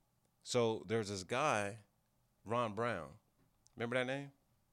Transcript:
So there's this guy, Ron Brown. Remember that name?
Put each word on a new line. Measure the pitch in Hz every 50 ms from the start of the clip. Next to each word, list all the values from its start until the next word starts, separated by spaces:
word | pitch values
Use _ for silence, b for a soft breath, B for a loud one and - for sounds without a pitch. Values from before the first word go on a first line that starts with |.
| _ _ _ _ _ _ _ _ -
So | - - 123 117 113 110 87 - 90
there's | 110 117 107 95
this | 101 95 90
guy, | 82 120 127 147 151 127 107 101 101 104 110 - _ _ _ _ _ _ _ _ _ _ _ -
Ron | 98 113 120 120 110 101
Brown. | 101 117 120 110 90 78 67 - - - _ _ _ _ _ _ _ _ _ _ -
Remember | 113 117 123
that | 127 127 127
name? | 135 139 143 143 - _ _ _ _ _ _ _